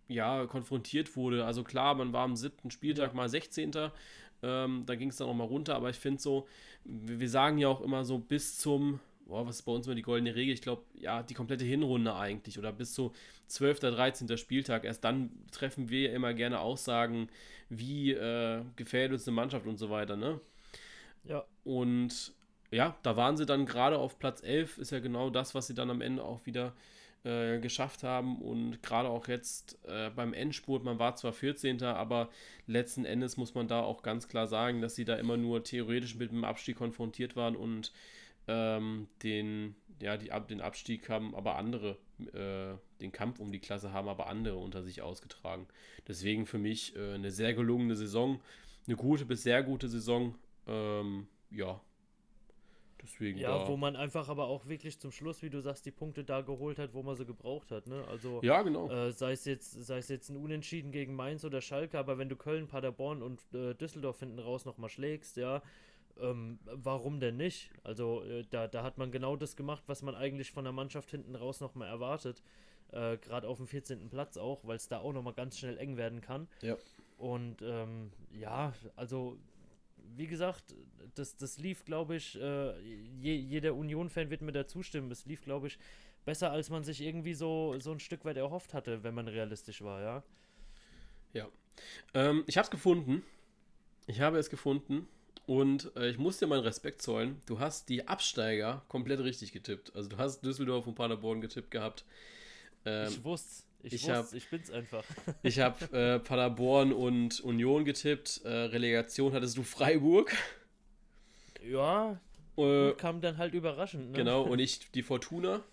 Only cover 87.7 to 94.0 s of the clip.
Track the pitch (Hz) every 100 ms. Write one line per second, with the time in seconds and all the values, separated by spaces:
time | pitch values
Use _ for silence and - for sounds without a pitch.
87.7 | 131 147 151 - 156 156 135 139 175 -
88.7 | 139 123 113 117 117 113 110 110 107 -
89.7 | - 104 98 107 131 - - _ - -
90.7 | - - - - - - 110 110 - _
91.7 | - - - - 131 143 156 - 180 -
92.7 | 147 185 170 131 160 - - - _ _
93.7 | - _ _